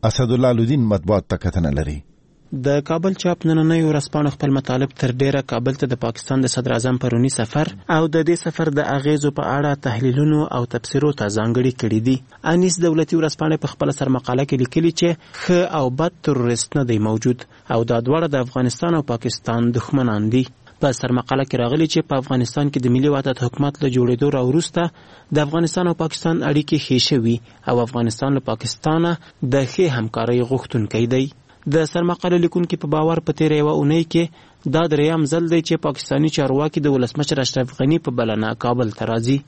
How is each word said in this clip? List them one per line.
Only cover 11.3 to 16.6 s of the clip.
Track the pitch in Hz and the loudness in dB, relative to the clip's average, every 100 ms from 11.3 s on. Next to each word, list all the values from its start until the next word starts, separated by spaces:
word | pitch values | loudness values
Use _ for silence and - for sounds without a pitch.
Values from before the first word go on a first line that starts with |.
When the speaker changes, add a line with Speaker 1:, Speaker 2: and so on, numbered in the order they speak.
| 104 | 0
Speaker 2:
ځانګړي | 113 120 127 127 | 0 2 0 0
کړي | 117 107 113 | -2 0 0
دي. | 131 - - - | -2 -4 -8 -2
انیس | 170 185 175 | 2 2 2
دولتي | 170 160 156 165 | 0 2 0 0
ورځپاڼې | 156 - 156 156 | 0 -2 -2 -2
په | 139 | -4
خپله | - 143 139 | -2 -2 0
سرمقاله | 135 131 - 127 143 | -2 -2 0 -2 0
کې | 135 | 0
لیکلي | 127 - 170 165 | 0 2 0 2
چې | 170 160 - - | 0 0 -8 -10
ښه | - 180 180 160 | 0 2 2 0
او | 131 127 | -2 0
بد | 170 - - | -2 -2 -2
تروریست | 135 120 117 | 0 0 -2